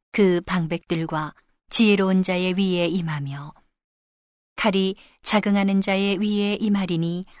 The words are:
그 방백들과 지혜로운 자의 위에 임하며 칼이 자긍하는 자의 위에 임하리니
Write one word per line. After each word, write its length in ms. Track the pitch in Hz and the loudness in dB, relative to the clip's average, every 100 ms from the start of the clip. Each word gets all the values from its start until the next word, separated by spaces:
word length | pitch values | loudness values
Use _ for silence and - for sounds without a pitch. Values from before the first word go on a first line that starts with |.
| _ | _
그 260 | - 190 175 - | 2 2 2 0
방백들과 880 | 185 160 165 - 165 160 160 151 - _ _ _ | -2 -2 -4 -4 -4 -4 -4 -6 -10 _ _ _
지혜로운 540 | - 220 202 190 190 | 2 4 4 4 2
자의 300 | 185 180 185 185 | 2 0 -2 0
위에 300 | 196 175 175 | 0 0 0
임하며 680 | 185 165 151 139 139 147 - _ _ _ _ _ _ _ _ _ - | -2 -4 -4 -6 -10 -14 -18 _ _ _ _ _ _ _ _ _ -6
칼이 400 | 220 190 190 190 _ _ | -2 0 0 -4 _ _
자긍하는 600 | - 214 208 202 196 196 | -2 0 2 2 2 2
자의 360 | 196 196 202 190 | 0 0 0 0
위에 380 | 208 208 202 208 | -2 0 0 -2
임하리니 680 | 214 202 185 170 170 175 185 - | 0 0 0 -2 -2 -4 -10 -18